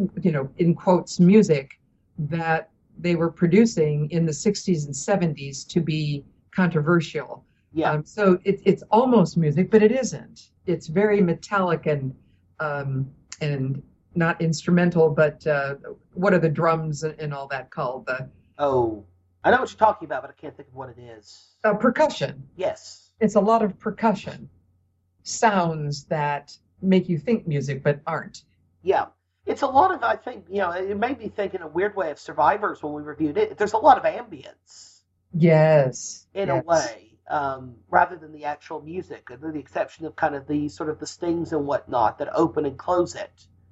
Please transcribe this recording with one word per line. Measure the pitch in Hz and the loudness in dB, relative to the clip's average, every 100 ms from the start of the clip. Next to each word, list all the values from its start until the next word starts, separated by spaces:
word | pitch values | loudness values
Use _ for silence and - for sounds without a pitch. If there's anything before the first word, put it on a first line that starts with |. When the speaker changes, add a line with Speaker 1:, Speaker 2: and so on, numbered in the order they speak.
| 185 - | -6 -2
Speaker 1:
you | 180 | -2
know, | 147 139 - | 0 -4 -2
in | 170 - | 0 0
quotes, | 190 175 - - | 2 0 0 4
music | 175 214 185 143 139 - _ _ _ - | 6 8 6 2 -2 -16 _ _ _ -10
that | 143 165 165 160 - _ _ - | -6 -4 -2 -2 -4 _ _ -6
they | 170 165 | -2 0
were | 165 | -2
producing | - 175 190 233 - 151 147 151 | 0 4 6 4 2 0 0 -2
in | 170 | 0
the | 165 | 0
sixties | 147 220 208 - 165 | 0 -2 -2 -2 -2
and | 143 | -2
seventies | 143 - 190 170 147 139 135 | -6 -2 0 0 -4 -10 -12
to | - 175 | -4 -2
be | 160 156 147 143 - _ _ | -2 -2 -2 -4 -8 _ _
controversial. | - 175 165 147 175 151 151 131 - _ _ _ | -2 0 0 2 2 0 -6 -10 -14 _ _ _
Speaker 2:
Yeah. | 156 151 | -4 -2
Speaker 1:
Um, | 151 | -2
so | - 214 196 180 | -4 0 2 4
it, | 202 196 | 2 0
it's | 196 - - | 0 -2 2
almost | 220 254 226 160 170 | 2 4 4 4 2
music, | 151 143 180 | 0 0 4
but | 220 | 4
it | 214 | 4
isn't. | 262 226 123 - - - _ - | 2 -2 -6 -14 -20 -20 _ -6
It's | 160 - | -6 -2
very | 165 214 202 | 0 2 4
metallic | 175 165 - 202 180 160 156 | 2 0 -4 -2 0 -2 -2
and, | 143 131 - _ _ _ - | -4 -4 -10 _ _ _ -10
um, | 151 143 139 131 135 - _ - | -6 -6 -4 -6 -6 -10 _ -8
and | 151 143 131 135 - _ _ | -4 -4 -4 -6 -12 _ _
not | 175 165 170 | -2 -2 0
instrumental, | 165 151 - 175 175 170 160 | -2 -2 2 4 4 4 4
but, | 147 151 147 156 | 4 2 0 -2
uh, | 143 139 139 - - _ | -2 -2 -8 -14 -18 _
what | - 196 | -2 2
are | 180 | 2
the | 160 | 2
drums | 147 165 160 160 147 | 2 0 0 -2 -6
and, | 156 151 | -8 -8
and | 151 | -10
all | 139 139 | -8 -8
that | 135 - | -10 -10
called? | 165 131 123 | -8 -6 -6
The | 117 127 135 - _ - | -8 -8 -10 -18 _ -2
Speaker 2:
Oh, | 143 127 117 104 - _ _ _ | 0 2 0 -4 -12 _ _ _
I | 170 | 2
know | 247 | 2
what | - | 2
you're | - | 2
talking | 220 - | 2 2
about, | 156 135 | -6 -10
but | 131 | -10
I | - | -16
can't | 147 | -18
think | 139 139 | -18 -18
of | |
what | 127 123 | -16 -16
it | 117 | -18
is. | 120 110 - - _ _ | -20 -20 -20 -20 _ _
Speaker 1:
Uh, | 214 | -2
percussion. | 208 254 277 302 - - - - | 2 0 2 0 0 -6 -8 -16
Speaker 2:
Yes. | - 185 - - - _ - | -6 -6 -6 -14 -20 _ -2
Speaker 1:
It's | 214 208 | 0 2
a | |
lot | 202 226 | 4 2
of | 208 - | 0 -4
percussion | 214 - 220 190 - - - _ _ _ _ _ _ _ | -10 -2 -2 -2 -6 -16 -18 _ _ _ _ _ _ _
sounds | - - 226 196 165 156 147 139 | -14 0 2 2 0 -2 -6 -8
that | - 156 147 143 - - _ _ | -6 -4 -2 -4 -10 -20 _ _
make | 190 185 180 | 2 2 2
you | 156 | -2
think | - 220 170 | -2 -2 -2
music, | 143 139 135 | -4 -4 -2
but | 147 139 - | 0 -2 -4
aren't. | 156 - - _ _ _ _ | -8 -8 -18 _ _ _ _
Speaker 2:
Yeah. | 175 180 - _ _ _ - | 0 0 -2 _ _ _ -8
It's | - | -4
a | 277 | 2
lot | 262 381 | 4 4
of, | 320 | 2
I | 233 214 | -2 -2
think, | 247 220 165 | -6 -14 -8
you | 202 | -4
know, | 180 | -2
it | 180 196 202 | -4 -6 -2
made | 220 277 | -4 -4
me | 208 | -8
think | - 190 | -6 -6
in | 190 | -8
a | 156 | -8
weird | 160 202 196 | -4 -2 -2
way | 160 | -6
of | - | -8
Survivors | - 156 156 208 196 143 | -6 0 2 2 -2 -6
when | 151 | -8
we | 147 | -10
reviewed | 151 147 151 170 | -10 -4 -2 0
it. | 214 - | -2 -2
There's | 208 | -2
a | 220 | 4
lot | 285 220 | 4 4
of | |
ambience. | 160 196 240 139 - - _ - - _ _ _ _ | 2 -4 -8 -16 -20 -20 _ -20 -20 _ _ _ _
Speaker 1:
Yes. | 165 165 156 156 156 131 - - - _ | 2 6 6 6 6 4 -2 -12 -16 _
Speaker 2:
In | 196 190 | -6 -2
Speaker 1:
Yes. | - | -2
Speaker 2:
a | 170 | 0
way, | 165 - - _ _ - | 0 0 -8 _ _ -6
um, | 147 139 131 127 - _ | -4 -4 -8 -12 -20 _
rather | 180 180 175 | 2 2 -2
than | 156 | -18
the | 151 | -10
actual | 147 147 - 156 | -8 -8 -10 -14
music, | 151 180 - - - | -10 -12 -12 -16 -18
with | 127 | -14
the | 156 151 | -10 -10
exception | 131 175 151 - 156 | -8 -6 -6 -8 -14
of | |
kind | - 156 | -4 -4
of | 143 139 | -4 -4
the, | 147 147 | -4 -4
sort | - 156 | -6 -8
of | 151 | -8
the | 147 | -12
stings | - 175 170 160 | -6 -4 -2 -2
and | 156 143 | -2 -2
whatnot | - - 123 110 - | -4 -2 0 0 -2
that | 147 | -4
open | - 165 151 143 | 0 0 0 -4
and | 131 | -4
close | - 180 175 | -2 0 0
it. | - - _ _ _ _ | -6 -12 _ _ _ _